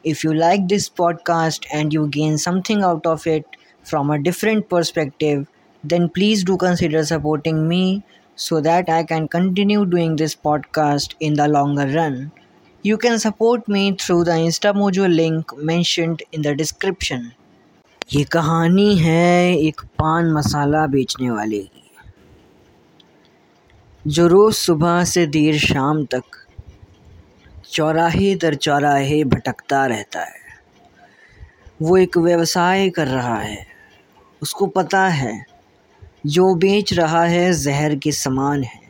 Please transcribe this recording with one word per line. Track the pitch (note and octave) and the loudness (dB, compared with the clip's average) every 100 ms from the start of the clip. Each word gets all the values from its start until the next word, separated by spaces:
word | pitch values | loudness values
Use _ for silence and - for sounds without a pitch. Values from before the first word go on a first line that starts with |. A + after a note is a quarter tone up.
| D#3 | -4
If | D3+ | -2
you | D#3+ | 0
like | D#3 E3 G3+ F#3 | 2 2 2 2
this | G3+ D3 - | -2 -2 -2
podcast | E3+ E3+ - E3 E3 D#3+ - D3+ | -2 0 -2 0 0 -4 -6 -4
and | D3+ | -2
you | D#3 D3+ C#3+ | 0 -2 -2
gain | D#3 D3+ F3 | -2 0 -2
something | F3+ F3+ G#3+ | -4 0 0
out | F#3+ E3 E3 D#3+ | 0 0 -2 -2
of | - | -2
it | D#3 D#3 - _ _ - | -2 -4 -20 _ _ -6
from | D#3 C#3+ D3+ | -2 0 0
a | |
different | C#3+ F3 G#3+ A3 G#3 | -2 -2 0 -2 0
perspective, | F3+ D#3+ - D3 - D3+ D3 C#3+ _ _ _ D3 | -2 0 -2 -4 -2 -2 -2 -4 _ _ _ -2
then | E3+ F3 F3+ | 0 0 2
please | G#3 A3 | 2 2
do | F#3 F#3 | 0 0
consider | F#3 F3 F3 D#3 D3+ | 0 0 0 0 0
supporting | D#3+ D3 D3+ D#3+ D#3+ D#3 | -2 -2 -2 -2 -2 0
me | F3 F#3 G3 - _ _ - | 0 0 -2 -6 _ _ -14
so | - D#3+ D3+ | -4 0 2
that | E3+ F3 | 0 2
I | E3 D#3+ | -2 0
can | D#3+ D#3 E3+ | -4 -2 0
continue | F#3 F#3 G3+ G#3 G3 | 0 0 2 2 2
doing | F3 E3 D#3 | 0 0 0
this | D#3 - D#3 | -4 -4 -2
podcast | D3+ - - D3+ D3 - - | -2 -2 -2 0 0 -4 -6
in | D#3 D3+ | -2 0
the | D3 D3 | 2 2
longer | C#3+ C#3+ C#3 D3+ | 0 -2 -2 -2
run. | D#3+ B2+ C#3+ - _ _ _ _ G3+ | -2 -4 -10 -16 _ _ _ _ -4
You | G#3+ A#3+ | 0 0
can | A#3 A3 | 0 -2
support | G3+ A3+ A#3+ A3 G3+ | 0 0 0 0 0
me | G3 F#3+ | 0 -2
through | - F3 | 0 0
the | E3+ E3 E3 | 2 2 0
InstaMojo | E3 G#3 G3+ G3+ F#3 F#3+ | 0 0 2 0 2 2
link | D#3+ E3 D#3+ D#3+ - | 2 2 -2 -6 -8
mentioned | D3+ E3 E3+ - E3 D#3+ - | -2 0 0 -2 -2 -4 -8
in | D#3 D3 | -6 -4
the | C#3+ | -2
description. | D#3+ - F#3+ F3+ - C3 A#2+ - _ _ _ _ _ _ - | -4 -4 -6 -4 -6 -8 -10 -18 _ _ _ _ _ _ -6
ये | C#3+ | -4
कहानी | C#3+ E3 D#3 E3 E3 F#3 G#3 G3 | 0 -2 0 0 2 4 4 2
है | D#3+ E3 F3 F3 F3+ F3 | 2 2 4 4 2 2
एक | D#3 - | 0 -4
पान | - - D#3 D#3+ E3+ | -18 -4 -2 0 0
मसाला | D#3 C3+ D3 C#3+ D#3 D#3 | 0 -2 -2 0 0 0
बेचने | C3+ B2+ - B2+ | 0 -2 -4 -4
वाले | A2 G#2+ G#2 | -4 -4 -6
की, | G2 - _ _ - - _ - _ _ _ _ _ _ _ _ _ _ _ _ _ _ _ - D3+ | -8 -20 _ _ -20 -20 _ -20 _ _ _ _ _ _ _ _ _ _ _ _ _ _ _ -10 -4
जो | D3+ E3+ | 2 6
रोज़ | F#3 G#3+ G#3+ | 8 6 4
सुबह | - D#3+ E3+ F3 | 0 2 2 2
से | F3 F3+ E3 | 0 0 0
देर | D#3 D3+ D3+ | 2 2 2
शाम | - C#3+ C3+ D3+ | 0 0 0 -2
तक | C#3 B2+ - - - - - - - _ - - - _ - - - | -2 -6 -8 -20 -20 -20 -20 -20 -20 _ -20 -20 -20 _ -20 -20 -10
चौराहे | - D#3 D#3+ E3+ E3 G3 | -4 0 2 0 2 0
दर | F#3+ E3 | 0 0
चौराहे | D3 - C#3+ D3 C#3+ C#3 D3+ | -2 0 0 2 2 2 0
भटकता | C#3+ B2 - - - C#3 C3+ | 2 0 -2 -10 -4 -2 0
रहता | A#2 G2+ - | -4 -8 -12
है। | E2+ - - - _ _ _ _ - _ - - - _ - _ | -12 -14 -20 -20 _ _ _ _ -20 _ -20 -20 -20 _ -20 _
वो | D#3 F#3 | 2 4
एक | F3+ F3+ | 4 2
व्यवसाय | E3+ E3+ E3 F#3 F3 F#3+ G3 | 2 2 2 2 2 2 0
कर | F3 C#3+ | 0 -2
रहा | C3 B2 A2 | -2 -2 -4
है। | G#2+ G2+ - - - _ _ _ _ _ | -6 -12 -16 -20 -20 _ _ _ _ _
उसको | D3 - G3 | -12 -4 -2
पता | G3 D#3+ G3 F#3+ | -2 0 2 2
है, | D#3+ B2+ A2 - - _ _ _ _ - _ D3 | 0 -4 -6 -14 -20 _ _ _ _ -20 _ -4
जो | D#3 F#3 | 2 2
बेच | F3+ F#3+ G3+ G3+ | 4 2 2 0
रहा | F3 D#3+ E3 | 0 2 2
है, | E3+ F3 F3+ | 2 2 2
जहर | E3 C#3 C#3+ D3+ D3 | 0 0 0 0 -2
के | D3+ | -2
समान | C#3+ C#3 C3 C#3 C#3+ | -4 -2 -2 -2 -2
है। | B2 - - | -4 -10 -20